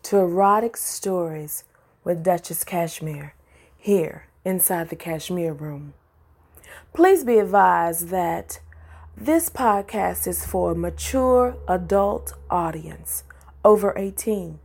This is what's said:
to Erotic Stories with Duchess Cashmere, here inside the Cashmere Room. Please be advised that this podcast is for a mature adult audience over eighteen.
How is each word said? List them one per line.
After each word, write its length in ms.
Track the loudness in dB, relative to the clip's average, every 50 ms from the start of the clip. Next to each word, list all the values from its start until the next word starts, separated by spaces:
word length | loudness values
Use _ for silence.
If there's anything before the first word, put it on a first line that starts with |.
| -4
to 140 | 2 2
Erotic 580 | 2 4 4 2 2 4 4 4 2 2 -2 -6
Stories 880 | -6 -8 -8 -8 -6 -4 -4 -2 -2 -4 -4 -6 -10 -10 -10 -12 -12 _ _ _ _ _ _ _ _ _
with 180 | -4 -4 0
Duchess 440 | 0 0 0 0 -2 -8 -8 -8 -8
Cashmere, 680 | -4 -2 -4 -4 -4 -6 -8 -8 -8 -8 -10 -12 -16 _ _ _ _ _ _ _ _ _
here 480 | _ _ 0 2 2 2 -2 -6 -14 -20 _ _ _ _
inside 460 | -4 -2 -2 0 0 -2 -4 -4 -8
the 80 | -10
Cashmere 560 | -12 -8 -8 -8 -8 -6 -6 -6 -4 -4 -4 -6
Room. 400 | -8 -10 -10 -10 -12 -14 -16 -20 _ _ _ _ _ _ _ _ _ _ _ _ -20 -20 -20 -20 -20 -20 _ _
Please 300 | 4 6 6 6 4 4
be 160 | 4 4 4
advised 680 | 4 4 4 6 6 6 6 4 2 0 -2 -6 -6 -4
that 500 | -2 -2 0 0 -2 -4 -8 -12 -16 -18 -18 -20 -20 -20 -20 -20 -20 -20 -20 -20 -20
this 340 | -6 0 2 2 2 2 0
podcast 800 | -4 0 2 2 2 2 -2 -4 -4 -2 -2 -2 -2 -4 -4
is 180 | -4 -4 -6 -6
for 260 | -4 -2 0 0 0
a 40 | 0
mature 800 | -2 -2 -4 -6 -8 -8 -2 0 2 4 4 4 4 4 2 -2 -6 -2
adult 680 | -2 -2 -2 0 2 2 2 2 2 0 -4 -8 -12 -16 -16 -6 -2
audience 760 | -2 -2 -2 -2 -6 -8 -12 -14 -16 -16 -12 -10 -10 -10 -10 -14 -20 -20 -20 -20 -20 4 6
over 340 | 6 6 6 4 0 -2
eighteen. 600 | -2 -6 -6 -6 -6 -4 -4 -4 -4 -6 -10 -14 -18